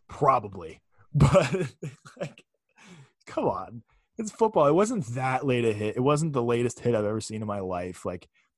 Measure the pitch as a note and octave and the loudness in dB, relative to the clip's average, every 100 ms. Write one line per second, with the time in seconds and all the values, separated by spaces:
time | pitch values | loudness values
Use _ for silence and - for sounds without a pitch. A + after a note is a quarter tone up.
0 | - - C#3+ B2+ G#2+ F#2+ D#2+ - _ _ | -16 0 2 2 0 -12 -14 -16 _ _
1 | _ D3+ C#3 F#3+ C#3 F#3+ D3 - D3+ - | _ 2 6 6 4 0 -4 -8 -14 -16
2 | - - D3 - _ _ _ _ - E3+ | -20 -14 -12 -14 _ _ _ _ -20 -20
3 | C3+ _ - - G3 F#2 F#2+ A#2 - _ | -20 _ -10 -4 -2 -2 -8 -14 -20 _
4 | _ - G#3+ - A3 F#3+ C#3+ D#3+ G#3+ A#3+ | _ -12 -10 -2 0 4 4 4 2 0
5 | A2+ A#2+ C3 C3 C#3 B2 A2+ G#2+ G#2+ A2+ | -6 -4 -2 -2 0 2 2 0 -2 0
6 | C3 D3 D#3+ C3+ A#2+ A#2+ A#2+ - A#2+ A2+ | 2 2 0 -2 0 0 0 -2 0 0
7 | G#2 A2 - A2 A2 G2+ F#2 F2+ F#2 F2+ | 0 -2 -6 -8 -6 -6 -6 -6 -8 -8
8 | G2 F2+ - _ _ | -8 -10 -12 _ _